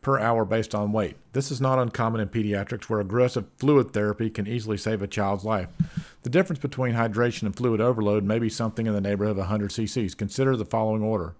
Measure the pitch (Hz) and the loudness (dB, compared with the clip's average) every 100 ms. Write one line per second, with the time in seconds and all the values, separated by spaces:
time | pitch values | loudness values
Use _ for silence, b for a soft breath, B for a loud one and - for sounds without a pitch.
0 | - 135 110 117 104 113 107 107 104 107 | 2 2 2 2 2 0 0 -2 0 0
1 | 95 - - 127 139 131 135 131 123 - | -2 -6 -6 -4 -4 -2 2 2 0 0
2 | 113 113 101 113 107 101 98 110 - 110 | -2 0 -2 0 0 0 -2 -8 -2 -2
3 | 98 113 123 123 101 _ 135 143 123 - | 0 2 2 2 -6 _ 4 6 4 0
4 | 104 104 110 110 101 120 110 101 110 110 | 0 0 -2 -2 -4 -4 -2 -2 -2 -2
5 | 98 - 98 98 101 110 87 - 165 B | -4 -2 0 0 0 -2 -2 -4 -4 B
6 | 151 B - 143 190 151 139 - 127 117 | -12 B -2 0 0 -2 -6 -2 -2 2
7 | 117 104 120 113 110 - 123 113 113 120 | 0 2 0 0 -4 -2 0 2 2 2
8 | 104 104 98 110 117 - 113 107 113 104 | 2 2 2 0 0 -2 -4 -2 -2 0
9 | 98 101 104 98 92 107 101 - 107 - | 0 0 0 0 0 0 -2 -2 -2 -2
10 | 104 - 101 - 135 127 107 113 110 110 | -4 -4 -6 0 2 2 0 0 0 0
11 | 107 110 80 82 | 0 -2 -4 -10